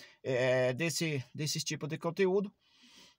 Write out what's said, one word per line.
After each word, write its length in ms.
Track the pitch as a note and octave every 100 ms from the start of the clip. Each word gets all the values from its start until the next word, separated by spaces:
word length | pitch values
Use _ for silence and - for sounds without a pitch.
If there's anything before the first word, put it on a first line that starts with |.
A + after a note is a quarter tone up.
| - -
é, 520 | B2 B2+ B2+ B2+ B2+
desse, 520 | B2+ E3 - E3 C#3+ -
desse 280 | - D3+ D#3+
tipo 260 | - D3 D3
de 100 | D#3+
conteúdo, 560 | E3+ E3 F#3+ G3 G#3 - _ _ - - -